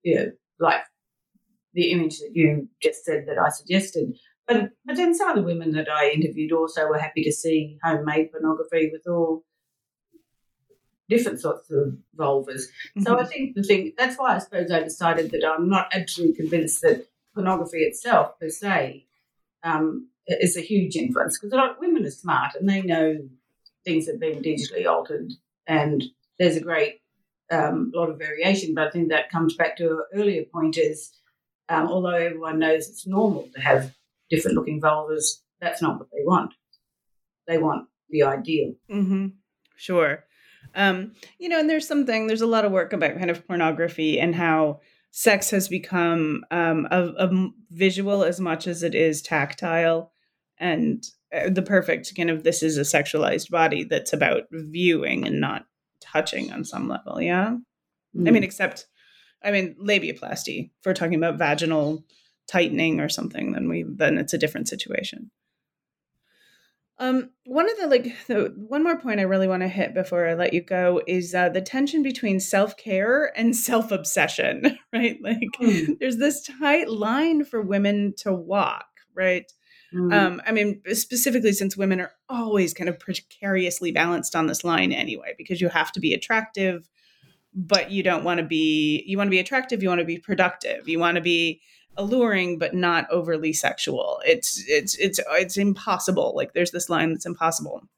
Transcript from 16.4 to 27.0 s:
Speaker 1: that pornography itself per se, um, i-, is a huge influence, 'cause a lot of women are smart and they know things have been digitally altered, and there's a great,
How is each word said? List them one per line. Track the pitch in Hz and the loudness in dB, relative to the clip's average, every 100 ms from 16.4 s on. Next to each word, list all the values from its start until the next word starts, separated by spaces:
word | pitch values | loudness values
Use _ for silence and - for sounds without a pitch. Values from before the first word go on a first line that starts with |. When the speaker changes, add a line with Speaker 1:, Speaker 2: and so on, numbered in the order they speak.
| 160 165 156 - | -2 0 0 2
Speaker 1:
that | 165 - - _ _ | 2 2 -2 _ _
pornography | 208 185 185 - 165 | -2 0 0 -2 0
itself | 156 - - - - - | 0 0 2 4 2 -4
per | 160 | -10
se, | - 202 180 131 135 _ _ _ _ _ _ | -6 -2 -2 -2 -8 _ _ _ _ _ _
um, | 165 156 156 254 - _ - | -4 0 0 -4 -12 _ -6
i-, | - | 0
is | 175 180 | 2 0
a | |
huge | - 208 165 160 | 0 0 2 -2
influence, | 254 - - - | -2 0 -2 -4
'cause | 208 | -2
a | 262 | 2
lot | 262 | 2
of | - | 0
women | 349 320 160 | 0 0 -2
are | |
smart | - 175 127 139 - | -6 -2 0 0 -2
and | 196 | 0
they | 196 | 0
know | 185 165 156 151 135 131 _ _ _ _ | 0 2 2 0 -8 _ _ _ _ _
things | 180 160 160 | -2 -2 -2
have | - | -4
been | 160 147 | -4 -4
digitally | 156 - - - 170 | -4 -4 -4 -2 0
altered, | 160 - - 165 - _ _ - | 0 -2 -8 -8 -14 _ _ -2
and | 156 147 139 127 _ _ - | 0 2 -2 -4 _ _ 0
there's | 175 160 | 2 2
a | |
great, | 165 160 - - | -2 0 0 -4